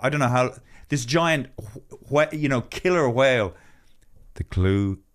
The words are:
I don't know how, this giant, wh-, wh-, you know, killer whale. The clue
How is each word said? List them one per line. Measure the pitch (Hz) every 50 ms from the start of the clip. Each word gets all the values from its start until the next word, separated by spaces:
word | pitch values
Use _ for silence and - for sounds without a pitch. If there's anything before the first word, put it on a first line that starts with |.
I | - 131
don't | 147 147
know | 135 120
how, | 123 127 127 123 - - - - - - - -
this | 147 135 120
giant, | 120 143 165 170 170 160 143 127 - - -
wh-, | - - - - - - - - - - 135 147 156 151
wh-, | -
you | 151 151 139
know, | 139 120
killer | 113 - - - - 185 180 170 147 123
whale. | 117 123 135 135 127 117 104 90 - - - - - - _ - - - _ - - - - - -
The | - -
clue | - - 92 92 95 98 101 101 98 95 - - _ _